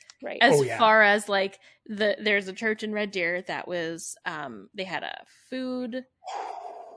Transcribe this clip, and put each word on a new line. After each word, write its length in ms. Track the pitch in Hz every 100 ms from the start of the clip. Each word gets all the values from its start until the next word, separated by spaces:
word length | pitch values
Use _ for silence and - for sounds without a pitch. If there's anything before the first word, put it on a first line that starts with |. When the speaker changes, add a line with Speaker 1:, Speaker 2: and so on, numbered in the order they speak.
| - _
Speaker 1:
Right. 160 | - -
Speaker 2:
As 120 | 254 -
Speaker 3:
Oh, 20 |
yeah. 120 | 135 -
Speaker 2:
far 240 | 220 220
as, 260 | 208 208 214
like, 280 | 196 196 - _ _ -
the, 300 | 202 208 -
there's 280 | 214 202 190
a 40 |
church 300 | 190 226 220
in 100 | 214
Red 180 | 208 208
Deer 280 | 196 170 180
that 240 | 185 147 -
was, 500 | 175 165 165 - - 185
um, 420 | 156 139 107 95
they 100 | 202
had 180 | 185 156
a 200 | - - - _ _
food, 560 | 262 254 254 247 254 254 _ - - - - - - -